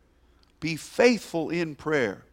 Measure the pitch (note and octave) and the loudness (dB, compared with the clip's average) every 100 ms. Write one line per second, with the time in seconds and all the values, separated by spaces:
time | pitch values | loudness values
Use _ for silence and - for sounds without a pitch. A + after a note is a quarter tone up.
0 | _ _ _ _ _ _ D#3 D#3 - - | _ _ _ _ _ _ -8 -8 -6 4
1 | A#3+ A3+ - E3 D#3 E3+ E3 D3 D3+ D3 | 4 4 0 -6 -2 -2 -4 -6 -2 0
2 | A2+ F2+ - | 0 -2 -12